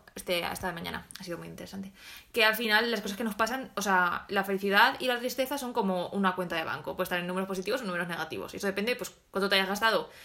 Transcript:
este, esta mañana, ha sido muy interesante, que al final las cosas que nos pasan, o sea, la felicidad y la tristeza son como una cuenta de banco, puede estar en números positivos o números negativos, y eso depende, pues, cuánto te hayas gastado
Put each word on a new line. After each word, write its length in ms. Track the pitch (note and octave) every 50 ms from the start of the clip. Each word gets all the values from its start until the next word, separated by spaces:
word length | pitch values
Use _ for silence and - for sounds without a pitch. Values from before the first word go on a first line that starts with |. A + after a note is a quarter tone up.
| - - -
este, 260 | - - - F3+ E3+ E3+ -
esta 200 | F3+ - - F3+ E3+
mañana, 340 | E3+ F3 E3+ D#3+ - - - - -
ha 60 | F#3+
sido 120 | F3 E3+ E3
muy 100 | E3 E3
interesante, 440 | E3+ F3 F3+ F#3 - G3 F#3+ G3 - - - - - - - - -
que 120 | A#3 A3
al 100 | A3 G#3+
final 340 | G#3+ A#3+ A3 G#3+ G#3+ A#3+ A#3
las 100 | A3+ G#3 A3
cosas 140 | A3+ G3 -
que 60 | A#3+
nos 100 | A3 G3+
pasan, 360 | - A3+ G#3+ B3+ C4 C4+ - -
o 60 | G3+ G3
sea, 420 | G3+ F#3 F3+ F3+ F3 - - - -
la 160 | G3 G3+ G3
felicidad 520 | G3 G3 F#3+ G3 G3 G3 G#3 A3+ C4 C4+ -
y 60 | -
la 120 | B3+ A#3+ A#3
tristeza 380 | A#3+ B3+ A#3+ - C4 C4 D4 C4+
son 140 | B3 B3 B3
como 340 | B3 G3+ F#3+ F#3 F3+ E3+ D3+
una 240 | E3+ G3+ G3 F#3 F3+
cuenta 220 | - F#3 E3+ E3+
de 80 | E3 D#3+
banco, 300 | - A#2 D3 D3 E3+ D#3+
puede 80 | - F#3
estar 140 | F3 F#3 F3
en 60 | F3
números 220 | F3+ F3+ F#3 F#3+ F#3+
positivos 320 | F#3+ F#3 F#3 G#3 - - B3
o 20 |
números 240 | F#3+ F3+ E3+ F3+ F3
negativos, 440 | E3+ D3+ D#3+ - - G2 - - -
y 40 | F#3+
eso 80 | G3+
depende, 300 | G3 G3 G3+ G3+ A#3+ B3
pues, 160 | B3 - - - - _ _
cuánto 180 | - G3 F#3+ G3
te 40 | G3+
hayas 120 | F#3+ F#3+ F3+
gastado 420 | G3+ G3 A#3 A3+ G#3+ E3+ D#3 - - - -